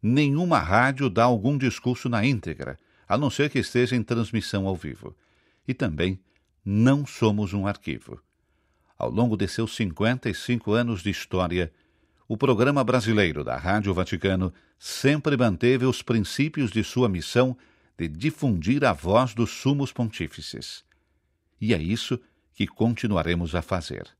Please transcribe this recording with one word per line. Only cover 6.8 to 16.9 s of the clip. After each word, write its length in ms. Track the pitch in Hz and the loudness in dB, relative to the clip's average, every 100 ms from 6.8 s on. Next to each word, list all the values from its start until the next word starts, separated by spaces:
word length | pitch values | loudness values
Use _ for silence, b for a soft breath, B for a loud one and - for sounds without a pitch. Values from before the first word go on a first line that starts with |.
| 120 139 143 | 4 4 -2
somos 480 | - 113 104 101 | 0 0 2 -2
um 140 | 101 98 | -2 -2
arquivo. 540 | 98 - 65 - - _ _ _ _ _ _ _ _ | -4 -8 -10 -12 -20 _ _ _ _ _ _ _ _
Ao 120 | 60 | -4
longo 260 | 73 120 107 | 0 0 0
de 140 | 98 | -2
seus 260 | - 113 - | -2 -6 -2
cinquenta 540 | 104 78 107 127 120 | -6 0 -2 0 -4
e 40 | |
cinco 380 | 92 - 123 104 | -6 -2 -4 0
anos 320 | 110 120 107 | 0 0 -2
de 60 | 101 | -2
história, 640 | 92 - 92 90 87 85 _ _ _ _ _ _ | -4 -4 -2 0 0 -4 _ _ _ _ _ _
o 100 | 107 | -2
programa 460 | 127 110 127 143 | 2 4 4 2
brasileiro 600 | 120 123 110 107 92 73 | 2 0 2 2 2 0
da 140 | 64 64 | -4 -4
Rádio 360 | 85 104 101 | 0 0 0
Vaticano 600 | 90 92 92 98 95 92 b b b | 0 -2 -2 0 0 -2 b b b
sempre 580 | - - 135 151 151 139 | -14 0 2 2 0 2
manteve 480 | 120 90 120 131 127 | 2 2 2 4 2
os 160 | 120 | 0
princípios 720 | - 117 101 - 147 151 123 | 0 0 0 0 -2 0 -2
de 120 | 110 | 0
sua 240 | 104 | -2